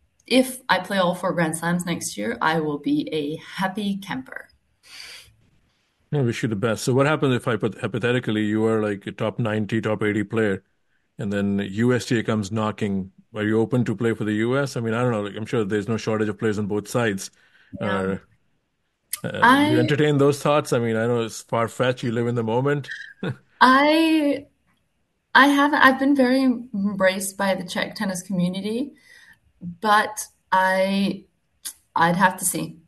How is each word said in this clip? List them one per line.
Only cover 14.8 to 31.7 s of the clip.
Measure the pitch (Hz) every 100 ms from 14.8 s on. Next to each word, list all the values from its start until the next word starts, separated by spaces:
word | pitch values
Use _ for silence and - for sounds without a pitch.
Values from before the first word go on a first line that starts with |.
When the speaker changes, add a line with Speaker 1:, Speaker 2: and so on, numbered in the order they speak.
Speaker 2:
mean, | 113
I | 113
don't | 123
know. | 110
Like, | 104 101
I'm | 110
sure | 123
there's | 101 107 98
no | 110
shortage | - 110 107
of | 101
players | 113 104
on | 101
both | 104 98
sides. | 127 113 98 - _ _ _ _ -
Speaker 1:
Yeah. | 104 98
Speaker 2:
Or, | 95 95 _ _ _ _ _ _ _ _ - -
uh, | - -
Speaker 1:
I | 233 277 294
Speaker 2:
you | -
entertain | 156 147 151 143
those | 143 139
thoughts? | 151 147 147
I | 131
mean, | 117 110
I | 117
know | 120
it's | 113 -
far-fetched, | - 117 110 - 127 127
you | 123
live | 113 120
in | 120
the |
moment. | 113 117 135 147 135 - - -
<laughs> | 175 - _ -
Speaker 1:
I, | 247 262 294 320 320 320 285 285 285 _ _ _ _ _ _ _ _ 226
I | 285
haven't, | 285 285 294
I've | 262 262
been | 277 277
very | 247 262
embraced | 262 233 - 202 202 190 190 190 196 -
by | 196 185
the |
Czech | 180 214 - -
tennis | 202 180
community, | - 185 175 190 208 226 294 - _ - - - _ _
but | 175 170 214 214 208 - - _ -
I, | 185 185 190 190 196 196 - - _ _ _ -